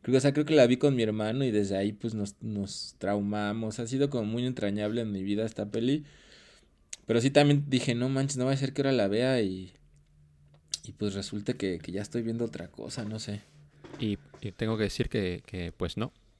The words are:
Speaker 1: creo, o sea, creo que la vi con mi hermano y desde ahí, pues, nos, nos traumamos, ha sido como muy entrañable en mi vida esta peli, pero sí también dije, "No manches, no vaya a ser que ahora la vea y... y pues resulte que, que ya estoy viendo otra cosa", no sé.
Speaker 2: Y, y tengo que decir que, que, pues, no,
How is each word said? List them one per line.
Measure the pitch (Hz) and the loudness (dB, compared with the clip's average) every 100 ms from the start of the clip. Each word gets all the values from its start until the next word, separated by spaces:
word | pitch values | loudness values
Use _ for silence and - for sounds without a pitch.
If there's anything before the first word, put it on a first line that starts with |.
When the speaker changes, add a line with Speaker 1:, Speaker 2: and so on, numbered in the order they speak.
Speaker 1:
creo, | - 131 | 4 4
o | |
sea, | 139 | 4
creo | 143 151 | 2 4
que | |
la | 156 120 | 8 8
vi | 127 | 6
con | 147 131 | 4 4
mi | |
hermano | 110 107 107 123 | 2 2 -2 0
y | 131 | 2
desde | 107 101 98 | 2 2 2
ahí, | 101 | 0
pues, | 104 117 | -2 -6
nos, | 110 101 - | -4 -6 -6
nos | 113 104 98 - - - | -6 -4 -4 -6 -12 -6
traumamos, | 98 104 101 104 104 110 110 107 | -2 0 0 0 -2 -2 -4 -4
ha | 117 | -4
sido | 131 143 | 0 2
como | 127 | 2
muy | 107 117 123 | -2 -2 -2
entrañable | 127 104 104 104 117 | -2 -2 0 0 -2
en | 113 | -2
mi | 98 | -4
vida | 98 104 | 0 0
esta | 110 - 104 | 0 -4 -4
peli, | 110 120 147 147 - - - - - _ _ _ - - | 0 0 0 -2 -20 -20 -20 -20 -20 _ _ _ -18 0
pero | 117 | 2
sí | 127 | 6
también | 143 147 143 143 | 6 6 4 4
dije, | 131 127 | 0 2
"No | 117 127 | 0 0
manches, | 135 135 131 | 0 0 0
no | 127 | 0
vaya | 131 | 0
a | |
ser | 131 | -2
que | - | 0
ahora | 139 | 2
la | 131 101 | 2 2
vea | 104 127 127 | 2 2 2
y... | 101 92 90 - _ _ _ _ - _ - - _ - | 0 -2 -10 -18 _ _ _ _ -20 _ -20 -20 _ -12
y | - | -12
pues | - 104 | -6 -4
resulte | 98 98 104 101 | -4 -8 -8 -6
que, | - 98 87 | -4 -4 -6
que | - | -6
ya | 95 | -8
estoy | 104 120 | -6 -6
viendo | 113 117 117 | -4 -4 -4
otra | - 90 | -6 -12
cosa", | - - - | -12 -12 -8
no | 107 110 | -8 -8
sé. | 107 101 - - - - - - | -8 -10 -12 -20 -20 -20 -20 -6
Speaker 2:
Y, | 110 101 - - | -4 -4 -8 -14
y | 107 | -14
tengo | - 110 110 | -6 -4 0
que | |
decir | 104 - 117 | -2 -2 -2
que, | - 92 87 | -2 -2 -4
que, | - 92 85 | -8 -8 -8
pues, | - 87 - | -4 -6 -4
no, | 120 _ _ | -8 _ _